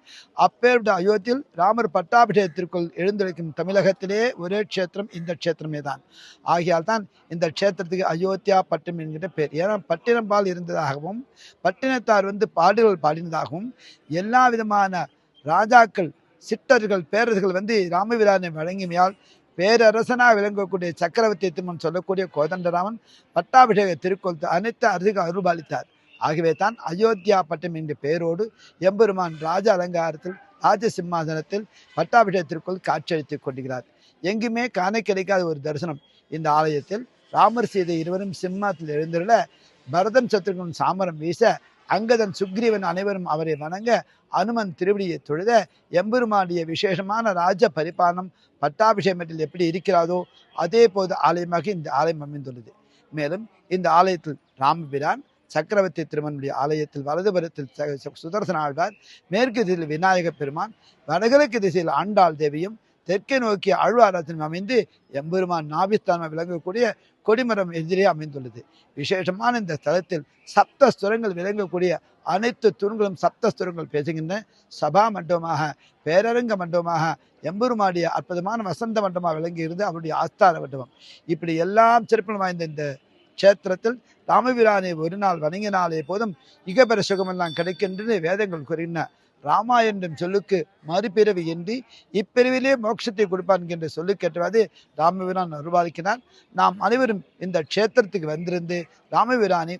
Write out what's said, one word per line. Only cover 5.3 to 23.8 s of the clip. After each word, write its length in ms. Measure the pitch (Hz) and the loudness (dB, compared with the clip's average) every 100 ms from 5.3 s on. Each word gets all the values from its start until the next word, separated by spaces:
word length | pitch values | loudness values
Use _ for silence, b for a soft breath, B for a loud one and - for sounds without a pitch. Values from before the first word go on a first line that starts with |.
க்ஷேத்திரமே 460 | 165 175 160 156 147 | -4 -4 -4 -6 -8
தான். 220 | 143 131 _ B B B | -6 -10 _ B B B
ஆகையால் 460 | - 170 170 165 170 | 0 0 2 0 2
தான் 140 | 220 196 b - | -2 -4 b -12
இந்த 200 | 165 165 | -4 -2
க்ஷேத்திரத்துக்கு 580 | - 202 190 170 180 185 | 0 0 0 -6 -2 -2
அயோத்தியா 440 | 165 185 190 - 190 185 | 0 -2 -2 2 2 2
பட்டினம் 320 | 165 175 170 | -4 -6 -8
என்கிற 280 | 156 156 185 | -8 -8 -8
பேர். 200 | - 143 | -4 -4
ஏன்னா 280 | 147 190 208 - | -2 -2 -2 -2
பட்டினம் 400 | 165 240 233 208 | -2 2 0 2
பால் 200 | 208 190 | 0 0
இருந்ததாகவும் 760 | 180 170 170 147 139 165 226 - B B B | -4 -6 -4 -2 -4 -8 -12 -14 B B B
பட்டினத்தார் 640 | 277 285 262 254 220 202 | -2 0 -2 -2 2 2
வந்து 240 | 196 202 214 | 2 -2 -2
பாடல்கள் 540 | - 175 214 220 175 | 4 4 6 4 4
பாடினதாகவும் 680 | 151 160 170 156 147 160 240 - B B - | 0 -2 -4 -6 -6 -8 -10 -14 B B -6
எல்லா 400 | 160 208 254 254 | -4 2 4 4
விதமான 580 | 233 214 202 190 180 151 _ _ _ 143 | 2 0 0 0 -2 -8 _ _ _ -2
ராஜாக்கள் 640 | 175 214 247 226 - 160 - _ _ - | 0 6 6 6 2 -6 -8 _ _ -6
சிட்டர்கள் 640 | 220 - 247 214 196 151 | -4 4 4 4 -2 0
பேரர்கள் 420 | 208 233 196 190 | 0 2 2 0
வந்து 220 | 180 208 220 175 | -2 0 0 0
ராமபிரானை 600 | 175 214 233 208 190 175 | -2 0 2 4 4 0
வழங்கிமையால் 640 | 156 165 196 180 175 185 196 b b _ - | -6 -8 -6 -4 2 2 0 b b _ -2
பேரரசனாக 760 | 190 233 220 220 220 247 247 | 4 6 6 4 0 4 6
விளங்கக்கூடிய 560 | 208 208 208 190 190 175 | 6 2 -2 -4 -2 -4
சக்கரவர்த்தி 540 | - 170 220 220 190 190 | -4 -2 2 2 2 -4
திருமன் 280 | 165 180 170 | -4 -8 -4
சொல்லக்கூடிய 460 | 160 175 185 185 185 | -4 -4 -4 -4 -4
கோதண்டராமன் 600 | 147 156 180 175 175 196 226 b b b 175 | -2 -2 -2 -2 -2 -4 -8 b b b -6
பட்டாபிஷேக 540 | 175 262 247 202 | 4 6 6 4